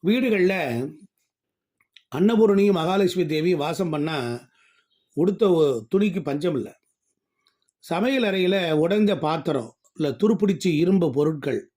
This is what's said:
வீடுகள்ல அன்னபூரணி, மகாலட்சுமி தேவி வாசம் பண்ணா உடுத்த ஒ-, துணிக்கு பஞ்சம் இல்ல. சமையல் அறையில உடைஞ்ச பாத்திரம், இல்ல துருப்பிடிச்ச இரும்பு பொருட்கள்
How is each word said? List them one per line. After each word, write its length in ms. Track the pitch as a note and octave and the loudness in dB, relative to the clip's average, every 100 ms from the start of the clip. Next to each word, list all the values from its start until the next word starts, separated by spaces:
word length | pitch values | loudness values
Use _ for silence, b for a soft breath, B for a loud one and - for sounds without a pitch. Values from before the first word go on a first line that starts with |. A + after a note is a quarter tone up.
| E3 | 0
வீடுகள்ல 800 | A#3 C4 G#3 F#3 F#3+ D3 A#2 C3+ D#3+ - _ _ _ _ _ _ _ _ _ _ | 0 2 2 2 0 -2 -4 -6 -10 -20 _ _ _ _ _ _ _ _ _ _
அன்னபூரணி, 640 | C#3+ G3 A#3 A3 G3 G3+ | 0 2 4 4 4 4
மகாலட்சுமி 540 | F#3 D#3+ F#3+ F#3+ F3+ D#3+ | 2 0 0 0 0 -2
தேவி 300 | D#3 E3 E3+ | -2 0 -2
வாசம் 340 | D3 D#3+ F3+ | -2 -4 -4
பண்ணா 580 | D3+ D3+ D3+ A#2+ A#2+ B2+ _ _ _ _ _ _ | -4 -4 -4 -6 -8 -12 _ _ _ _ _ _
உடுத்த 360 | - F3 G3 G#3 | -2 -2 2 2
ஒ-, 360 | E3+ D3+ B2 A2 | 4 2 0 -2
துணிக்கு 320 | F#3+ G#3 F3+ | 0 0 -2
பஞ்சம் 340 | D3 C#3+ F3 D3+ | -6 -4 -2 -4
இல்ல. 240 | G#2+ - _ _ _ _ _ _ _ _ _ _ | -6 -14 _ _ _ _ _ _ _ _ _ _
சமையல் 440 | - E3+ A#3 C4+ | -6 -2 0 0
அறையில 480 | A3 F#3+ F#3 G3 E3+ | 0 0 0 0 0
உடைஞ்ச 480 | D#3 E3 G#3 G#3 G3 | 0 2 2 2 0
பாத்திரம், 580 | D#3 D#3+ - C#3+ A#2 _ _ _ | -2 -2 -2 -4 -6 _ _ _
இல்ல 200 | D3+ B2+ | -4 0
துருப்பிடிச்ச 600 | G#3+ G#3 G3+ F#3+ F#3 D3+ | 0 2 2 0 0 0
இரும்பு 360 | E3+ G3 E3+ | 2 2 2
பொருட்கள் 600 | C3 D3+ D#3 C3+ A#2+ - | 0 0 -2 -4 -6 -8